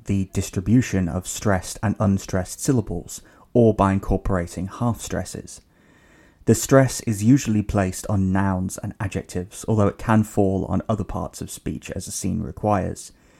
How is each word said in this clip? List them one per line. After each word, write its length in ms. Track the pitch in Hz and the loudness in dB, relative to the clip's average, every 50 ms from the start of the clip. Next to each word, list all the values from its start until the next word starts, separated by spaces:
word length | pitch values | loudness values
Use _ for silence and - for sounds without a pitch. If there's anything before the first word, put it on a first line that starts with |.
| - | -4
the 240 | - 101 98 95 - | -4 -2 -2 -2 -2
distribution 800 | - 101 98 - - 101 87 101 110 127 117 - - 95 92 85 | -4 -6 -4 -4 -4 -4 0 4 4 4 4 4 0 0 0 0
of 180 | - 92 - - | -2 -4 -6 -6
stressed 500 | - - - 107 95 90 - - - - - | -10 -4 0 0 0 0 -2 -6 -10 -4 -2
and 120 | 101 98 - | -2 0 2
unstressed 600 | 110 101 98 95 - - - 92 90 - - - | 2 2 2 2 0 -2 -4 -4 -4 -4 -8 -6
syllables, 600 | - - 135 120 104 - 87 87 - - - - - - _ _ - _ - | 0 0 2 2 0 -2 -6 -8 -8 -10 -16 -16 -18 -20 _ _ -14 _ 4
or 200 | 123 117 110 101 | 6 6 6 6
by 180 | - 101 98 | 6 4 4
incorporating 760 | 95 98 - - 98 95 - - 98 90 87 87 - - 92 95 | 4 2 2 0 0 0 0 0 -2 -2 -2 -4 -6 -8 -8 -8
half 340 | - - 120 120 110 - | -4 -2 -2 -2 -2 -2
stresses. 600 | - - 92 87 85 - - - - - - - _ _ _ _ _ _ _ _ _ _ _ _ _ _ _ _ - | -6 -8 -6 -6 -6 -6 -10 -12 -12 -14 -18 -20 _ _ _ _ _ _ _ _ _ _ _ _ _ _ _ _ 2
The 100 | - 113 | 2 2
stress 460 | - - - 135 135 135 123 - - | 2 4 4 6 6 6 6 0 -4
is 220 | - 117 107 98 107 | -4 -4 -2 0 4
usually 380 | 117 135 135 - 113 107 107 | 6 6 6 4 2 0 0
placed 460 | 104 - - 104 95 92 92 - - - | 0 0 0 0 0 0 -2 -6 -6 -2
on 240 | 107 98 95 92 | 0 0 2 2
nouns 460 | 95 95 98 98 95 92 92 92 - - | 2 2 2 2 0 0 -2 -4 -6 -8
and 160 | - 101 - - | -10 -10 -8 -6
adjectives, 640 | 110 98 - 95 - - - 90 90 - - - - - | -6 -4 -4 -6 -8 -6 -8 -8 -8 -8 -12 -12 -4 0
although 200 | 113 107 101 98 | 2 4 4 2
it 120 | - - | 2 -2
can 240 | - - 110 110 104 | -2 2 4 4 2
fall 420 | - - 110 101 95 95 92 - | 2 2 0 2 2 2 0 -2
on 160 | - 90 92 - - | -2 -2 -4 -2 -2
other 140 | 110 107 92 | -4 -4 -4
parts 380 | - - 90 85 - - - | -6 -6 -8 -8 -8 -10 -12
of 100 | - - | -12 -12
speech 400 | - - - - 80 - - - | -12 -10 -8 -8 -8 -8 -8 -10
as 160 | - - - - | -10 -10 -10 -10
a 40 | |
scene 300 | - - - 92 92 87 | -10 -6 -4 -4 -4 -4
requires. 680 | 85 - 87 - - 104 104 95 87 87 87 - - - - _ _ _ _ _ | -4 -6 -8 -4 0 0 0 0 0 -4 -6 -8 -14 -20 -20 _ _ _ _ _